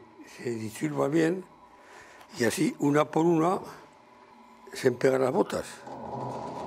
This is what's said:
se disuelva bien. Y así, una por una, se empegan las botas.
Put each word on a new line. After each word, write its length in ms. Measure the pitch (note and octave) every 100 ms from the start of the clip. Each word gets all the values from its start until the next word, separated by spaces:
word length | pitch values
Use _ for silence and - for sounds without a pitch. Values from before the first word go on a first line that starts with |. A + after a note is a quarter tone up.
| - - -
se 240 | - B2
disuelva 580 | A2+ G#2+ - D3+ C#3 C#3
bien. 360 | E3 D#3+ F#3 - - - - - - - - - F3+
Y 60 |
así, 300 | A2+ - D3+ -
una 240 | C#3+ D3
por 200 | D3 D#3+
una, 360 | E3+ E3 E3+ G3 - - - - - - - - - - -
se 160 | - B2+
empegan 340 | B2 C3+ C3
las 100 | C3
botas. 480 | F#3+ - F#2+ - - - - - - - - - -